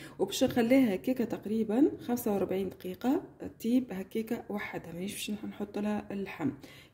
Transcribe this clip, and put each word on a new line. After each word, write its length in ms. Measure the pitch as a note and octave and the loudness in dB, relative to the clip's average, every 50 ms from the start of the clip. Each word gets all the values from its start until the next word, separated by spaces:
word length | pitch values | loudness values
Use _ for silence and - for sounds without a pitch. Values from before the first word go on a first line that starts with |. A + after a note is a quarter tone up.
| - - - - | -16 -16 -4 -2
وباش 240 | F#3 G3 - - C4+ | -2 -2 2 2 2
نخليها 520 | B3 - B3 A3+ A3+ C4 C4+ C4 A3 F#3 | 2 4 2 4 6 8 8 8 6 4
هكاكا 300 | F3+ - C4 B3+ - A3 | 2 0 0 0 0 0
تقريبا 640 | G#3 - F#3 - G3 A3 A3+ G#3+ G3+ G#3 B3+ D4+ G#4 - - - | -2 -2 -6 -4 -2 0 0 0 2 4 6 6 4 4 0 -2
خمسة 260 | - A#3+ A#3+ - A3 G3+ | -2 -2 0 0 0 0
وأربعين 360 | F#3+ F#3+ F#3 F#3 F#3+ G3 F#3 | 2 0 0 0 -2 -2 -4
دقيقة 520 | - - - F#3 F#3 - - B3 D4 G4 - - - - | -6 -8 -10 -10 -8 -2 2 2 2 2 0 -4 -12 -12
تطيب 460 | - - - - - A3+ B3 B3+ B3 - | -12 -12 -10 -4 0 4 4 4 2 2
هكاكا 520 | F#3+ F#3 F#3+ - - A3 A3 - A#3 A#3 - - | -6 -8 -8 -4 -4 -4 -2 -2 -4 -6 -4 -6
وحدها، 440 | G3 G#3 - - - E3 - E3 E3 | -6 -6 -6 -6 -8 -8 -8 -8 -8
مانيش 200 | E3+ F#3 G3+ - | -8 -6 -6 -6
باش 180 | - - - | -6 -6 -6
نح-، 140 | G#3 G#3 - | -6 -6 -6
نحط 320 | G3+ G3 - G#3 G3+ - | -10 -8 -8 -10 -6 -4
لها 300 | G#3 G#3 G#3 G#3 G#3 G#3 - | -4 -2 0 -2 -2 -4 -6
اللحم، 380 | G3+ G3+ F#3+ - - - D#3 B2+ - - - - - - - - | -6 -6 -6 -6 -6 -2 -2 -2 -2 -4 -12 -18 -20 -20 -20 -4